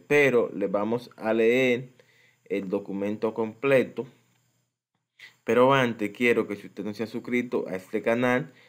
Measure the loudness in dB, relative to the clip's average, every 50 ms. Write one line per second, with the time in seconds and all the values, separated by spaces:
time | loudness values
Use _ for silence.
0 | -2 2 4 4 4 4 4 2 2 0 -2 -4 -4 -2 -2 -2 -2 -2 -4 -4
1 | -6 -10 -14 -6 -2 0 2 2 4 4 4 4 2 2 0 -2 -4 -10 _ _
2 | _ _ _ _ _ _ _ _ _ -6 -6 -6 -4 -4 -4 -6 -4 -6 -6 -6
3 | -4 -4 -4 -4 -4 -4 -4 -4 -6 -6 -6 -4 0 2 4 4 2 0 -4 -10
4 | -10 -10 -12 _ _ _ _ _ _ _ _ _ _ _ _ _ _ _ _ _
5 | _ _ _ _ -20 -20 _ _ _ 0 4 4 6 6 6 4 2 0 -2 -4
6 | -6 -6 -2 0 2 2 2 2 0 -2 -6 -10 -12 -14 -12 -10 -10 -8 -8 -8
7 | -8 -8 -10 -10 -6 -4 -4 -4 -2 -2 -4 -4 -4 -4 -8 -10 -8 -6 -6 -4
8 | 0 0 0 2 2 2 0 0 -2 -6 -12 _ _